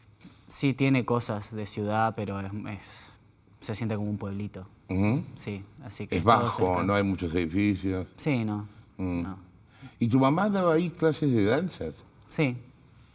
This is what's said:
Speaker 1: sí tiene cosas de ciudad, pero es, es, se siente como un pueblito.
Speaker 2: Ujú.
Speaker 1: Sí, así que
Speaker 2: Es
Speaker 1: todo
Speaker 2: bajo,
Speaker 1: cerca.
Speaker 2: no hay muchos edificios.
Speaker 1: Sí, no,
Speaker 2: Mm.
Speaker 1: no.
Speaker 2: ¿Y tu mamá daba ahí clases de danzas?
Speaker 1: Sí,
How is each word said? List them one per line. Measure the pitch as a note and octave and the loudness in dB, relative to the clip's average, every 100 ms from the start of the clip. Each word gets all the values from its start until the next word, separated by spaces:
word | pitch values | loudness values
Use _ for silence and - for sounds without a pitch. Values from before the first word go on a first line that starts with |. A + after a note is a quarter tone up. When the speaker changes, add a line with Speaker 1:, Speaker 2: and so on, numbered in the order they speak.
| _ _ - - - | _ _ -20 -20 -10
Speaker 1:
sí | - C#3+ | -2 0
tiene | B2 C#3 C3+ - | 2 2 2 2
cosas | A#2+ A#2 G#2 G2+ | 0 0 -4 -6
de | G#2+ G#2 | -8 -8
ciudad, | - G#2 G#2+ A2+ | -4 -2 0 0
pero | A2 G2+ G2 | -2 -6 -6
es, | F#2+ | -8
es, | G#2 G2+ G2 - - - - _ _ _ - | -8 -10 -12 -14 -20 -20 -20 _ _ _ -14
se | - | -8
siente | G#2+ A2+ G#2+ | -4 -2 -2
como | G#2 | -4
un | G#2 | -4
pueblito. | G2+ G2 G#2 F#2+ F#2+ - - | -6 -8 -8 -12 -16 -14 -4
Speaker 2:
Ujú. | F#2+ G#2 C#3+ - | 2 2 2 -2
Speaker 1:
Sí, | - - G2+ G2 - | -10 -10 -10 -12 -18
así | B2+ - G#2 | -14 -12 -4
que | F2+ | 2
Speaker 2:
Es | |
Speaker 1:
todo | F#2+ | 6
Speaker 2:
bajo, | A2+ A#2+ - F#2 | 4 4 2 2
Speaker 1:
cerca. | F2+ | 2
Speaker 2:
no | F#2 | 2
hay | G2+ | 2
muchos | G2 F2+ F2 | 2 0 -2
edificios. | E2+ E2 F2+ G#2 F#2+ F#2+ F#2 F2+ - | 0 0 2 2 2 -2 -4 -6 -6
Speaker 1:
Sí, | D#3 B2+ | -2 0
no, | G#2+ G#2 G2+ - - - | -2 -4 -8 -14 -16 -6
Speaker 2:
Mm. | F#2 F2 | -4 -2
Speaker 1:
no. | F2 F2+ - - - - C3 - | -4 -10 -16 -20 -20 -20 -18 -2
Speaker 2:
¿Y | A#2 | 2
tu | C3 | 6
mamá | C3+ D#3+ G#3 | 6 4 2
daba | G3 F3 | 2 4
ahí | D#3+ F3 | 4 2
clases | - D#3+ D3 D3+ | 2 0 2 2
de | A#2 G2+ | 4 4
danzas? | C3+ F3+ - D#2+ - - - - | 2 0 -6 -8 -10 -18 -20 -8
Speaker 1:
Sí, | - C#3+ B2 - - - - - | -2 -2 -2 -12 -20 -20 -20 -20